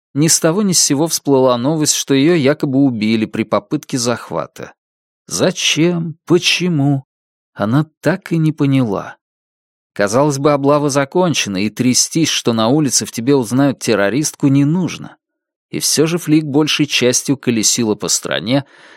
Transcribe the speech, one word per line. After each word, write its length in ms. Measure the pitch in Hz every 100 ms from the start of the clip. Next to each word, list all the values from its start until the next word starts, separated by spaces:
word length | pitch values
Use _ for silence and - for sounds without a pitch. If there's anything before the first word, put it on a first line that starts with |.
| _
ни 140 | 139 156
с 120 | -
того 220 | 165 180
ни 100 | 202
с 80 | 170
сего 280 | - 139 160
всплыла 500 | - - 135 131 120
новость, 380 | 127 160 147 -
что 180 | -
её 220 | 139 147 175
якобы 440 | 123 151 151 131
убили 460 | 139 117 107 113 107
при 180 | 107
попытке 540 | 110 104 - 151 - 135
захвата. 760 | 120 113 - 85 65 - - - _ _ _ _ -
Зачем? 920 | 90 156 175 - - 170 175 165 - -
Почему? 800 | 170 - - 185 156 139 139 - _ _ _ _
Она 320 | - 101 135 156 _
так 300 | 143 185 -
и 60 | 170
не 140 | 156
поняла. 680 | 156 139 135 120 92 80 - _ _ _ _ _ _ _
Казалось 440 | - 101 117 151 135
бы, 140 | 147
облава 360 | 143 139 147 147
закончена, 760 | 139 139 180 180 135 - 95 104
и 40 |
трястись, 600 | - 123 123 - 165 156
что 220 | - -
на 160 | 113 113
улице 380 | 147 143 - 107
в 60 |
тебе 240 | - 117 143
узнают 440 | 107 127 139 -
террористку, 680 | - 104 101 123 156 - 143
не 180 | 139 143
нужно. 520 | 175 160 - 73 - _ _ _ _ _
И 100 | 85
всё 280 | - - 160
же 100 | 170
Флик 260 | - 156
большей 440 | 156 135 151 - 143
частью 500 | - 123 123 - 135
колесила 580 | - 117 101 - 113 104
по 120 | 85
стране, 580 | - 82 69 95 135 - - -